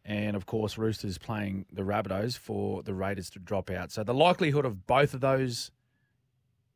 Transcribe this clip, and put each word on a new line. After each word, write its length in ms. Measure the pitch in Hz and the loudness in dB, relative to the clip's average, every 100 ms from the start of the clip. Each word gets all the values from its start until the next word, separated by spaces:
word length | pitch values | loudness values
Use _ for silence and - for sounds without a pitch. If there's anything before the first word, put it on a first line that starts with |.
and, 320 | - 104 107 101 | -6 -4 -2 -2
of 120 | 92 | -2
course, 320 | 113 104 - | -2 -2 0
Roosters 400 | 110 104 104 87 | -2 0 -4 -6
playing 480 | - 110 101 98 95 | -6 -6 -4 -6 -8
the 120 | - | -6
Rabbitohs 520 | 95 101 101 95 117 123 | -2 0 0 -2 -2 -4
for 420 | - 104 101 95 | -6 -4 -2 -4
the 140 | 107 95 | -4 -4
Raiders 340 | 95 98 90 | -2 -4 -8
to 80 | - | -12
drop 300 | 87 101 - | -4 -4 -2
out. 220 | 90 85 | -6 -6
So 120 | - | -6
the 120 | 104 127 | 0 6
likelihood 500 | 165 180 170 143 131 | 6 6 4 2 0
of 220 | 98 - | -2 2
both 260 | 127 143 | 4 4
of 80 | 131 | 2
those 480 | 135 135 131 117 - _ _ _ _ _ _ _ _ _ _ | 2 2 2 -2 -8 _ _ _ _ _ _ _ _ _ _